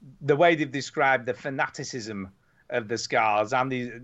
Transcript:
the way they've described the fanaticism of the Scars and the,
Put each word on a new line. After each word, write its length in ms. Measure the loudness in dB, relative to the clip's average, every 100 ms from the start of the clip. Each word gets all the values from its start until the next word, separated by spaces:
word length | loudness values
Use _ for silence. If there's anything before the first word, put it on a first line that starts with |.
| -20 -6
the 140 | 2 6
way 180 | 6
they've 160 | 6 0
described 560 | -4 -6 0 2 2 0
the 80 |
fanaticism 960 | -6 -6 -4 -4 -6 -10 -10 -8 -8 -10 -14 _ _ -8
of 180 | -6 -4
the 80 | -6
Scars 560 | 0 2 2 2 2
and 180 | 0 0
the, 220 | -4 -6 -10